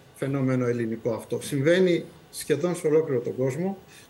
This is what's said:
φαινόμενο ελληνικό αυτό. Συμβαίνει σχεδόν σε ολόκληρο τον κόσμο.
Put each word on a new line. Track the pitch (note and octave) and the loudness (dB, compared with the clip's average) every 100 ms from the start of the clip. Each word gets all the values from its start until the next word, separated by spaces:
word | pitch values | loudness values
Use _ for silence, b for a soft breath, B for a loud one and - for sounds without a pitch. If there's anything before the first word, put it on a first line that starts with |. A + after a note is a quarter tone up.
| - - | -18 -8
φαινόμενο | C3+ C#3 C3 B2+ A#2+ | -4 0 2 2 0
ελληνικό | A#2+ A2+ A2+ A#2+ | 0 -2 -4 -4
αυτό. | G#2+ - A#2+ | -4 -6 -8
Συμβαίνει | - C#3+ D3+ F3+ F#3 E3 - - - | -4 0 4 4 4 2 -2 -18 -18
σχεδόν | - - D3 F3 E3+ | -10 -2 0 0 -2
σε | D#3 | 2
ολόκληρο | D#3 D3+ B2 | 2 2 -2
τον | - A#2+ | -2 -2
κόσμο. | C3 C#3+ F#3 G3 B B | -2 -2 -6 -6 B B